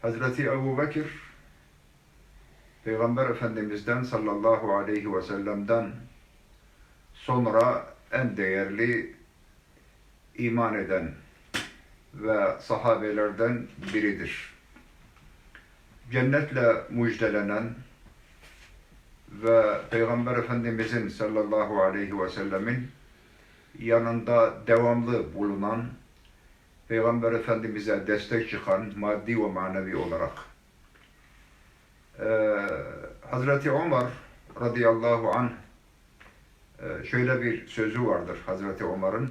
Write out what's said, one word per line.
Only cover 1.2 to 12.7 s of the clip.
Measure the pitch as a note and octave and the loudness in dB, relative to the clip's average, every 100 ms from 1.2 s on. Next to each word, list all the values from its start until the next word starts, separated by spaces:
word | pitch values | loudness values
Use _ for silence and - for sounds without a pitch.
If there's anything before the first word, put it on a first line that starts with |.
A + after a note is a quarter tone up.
| - - - - - _ _ _ _ - - - - - - _ | -20 -20 -20 -20 -20 _ _ _ _ -20 -20 -20 -20 -20 -20 _
Peygamber | - A2 A#2 A#2+ B2+ | -4 0 2 2 0
Efendimiz'den | A#2 A#2 A2 G#2+ G#2 A2 B2 | 0 -2 -4 -4 -4 -2 -2
sallallahu | B2 A2+ G#2+ G2+ A2 A2+ A2 | -2 -2 -2 2 4 4 2
aleyhi | G2 G2 G#2+ G#2 F#2 | 0 0 -4 -2 -4
ve | |
sellem'den | F2+ G2+ G2+ G2+ G2+ A#2 G#2+ - - - - - - - - _ - - _ | -4 -6 -4 -4 0 0 0 -8 -16 -20 -20 -20 -20 -20 -20 _ -20 -20 _
sonra | - - B2 A#2 A2 B2 B2 - - - | -18 -2 2 4 4 4 2 -4 -18 -6
en | - B2 G2+ | -2 -2 0
değerli | F#2+ F#2+ G2 G#2 A#2 A#2 - - - _ _ _ _ _ _ _ - _ _ | -2 0 -2 -2 0 0 -4 -14 -20 _ _ _ _ _ _ _ -20 _ _
iman | - A#2+ A#2 A2+ | -4 -2 0 0
eden | G#2+ F#2 F#2 E2 C#2+ - - - - - - - - _ | -2 -2 -2 -4 -12 -20 -20 -12 -10 -10 -16 -20 -20 _
ve | F#2+ G#2+ A2 G2 - | -8 0 2 2 0
sahabelerden | - | -4